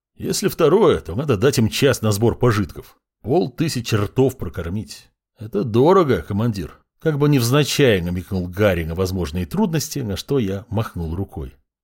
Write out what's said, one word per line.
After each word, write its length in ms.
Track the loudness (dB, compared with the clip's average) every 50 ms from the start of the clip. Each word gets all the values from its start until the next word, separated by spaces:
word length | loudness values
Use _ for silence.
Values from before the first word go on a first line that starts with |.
| _ _ _
Если 320 | -8 -6 -6 -4 -2 -2
второе, 540 | -2 0 2 2 4 4 4 4 4 2 2
то 120 | -2 -6 -6
надо 200 | -4 -2 0 0
дать 220 | 2 2 2 2
им 100 | 2 0 0
час 320 | 2 2 2 2 2 2
на 100 | 0 0 0
сбор 240 | 2 2 0 0
пожитков. 600 | 2 2 2 2 2 -2 -4 -8 -14 -20 -20 _ _ _ _ _ _
Полтысячи 760 | -4 -2 0 0 0 -2 -4 -4 -4 -2 -4 -4 -4 -2 -2
ртов 420 | -2 -2 0 2 2 2 2 0
прокормить. 720 | -4 -8 -10 -8 -8 -8 -6 -6 -8 -8 -10 -14 -20 -20 _ _ _ _ _ _
Это 280 | -16 -12 -6 -4 -4 -2
дорого, 560 | 2 4 4 6 6 6 6 4 2 0 -2
командир. 580 | -2 -4 -4 -2 -2 -2 -2 -4 -8 -12 -14 _ _ _ _ _
Как 200 | -4 -2 0 2
бы 80 | 2
невзначай 760 | 4 4 4 2 2 2 2 2 2 2 4 4 4 4 2
намекнул 460 | 0 -2 -4 -4 -6 -4 -4 -4 -4
Гарри 380 | -4 -2 0 2 2 2 0 -2
на 100 | -4 -2
возможные 500 | -2 -2 -2 -2 -4 -4 -4 -4 -4 -6
трудности, 540 | -4 -2 -2 0 0 0 -2 -4 -4 -6 -6
на 160 | -6 -6 -6
что 240 | -6 -4 -2 -2 0
я 260 | 0 -2 -4 -6 -8 -6
махнул 440 | -4 -4 -4 -4 -6 -8 -6 -6 -4
рукой. 420 | -6 -6 -8 -8 -12 -12 -12 -14 _ _ _ _ _